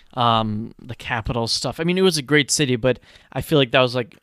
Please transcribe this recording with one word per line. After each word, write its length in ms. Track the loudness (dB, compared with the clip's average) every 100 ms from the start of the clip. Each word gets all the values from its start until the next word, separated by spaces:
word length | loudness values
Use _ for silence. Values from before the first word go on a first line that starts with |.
| _
um, 600 | -2 2 2 0 -4 -8 -12
the 160 | -16
capital 520 | -12 -6 -6 -4 -2 -2
stuff. 340 | -4 -4 -4
I 40 |
mean, 120 | -2 2
it 60 |
was 160 | 2 2
a 40 |
great 280 | 2 2 2
city, 260 | 0 0 2
but 220 | 0 -2 _ -20 -12
I 100 | -8
feel 160 | 0 2
like 120 | 4
that 100 | 2
was, 140 | 2
like, 240 | 0 -8 _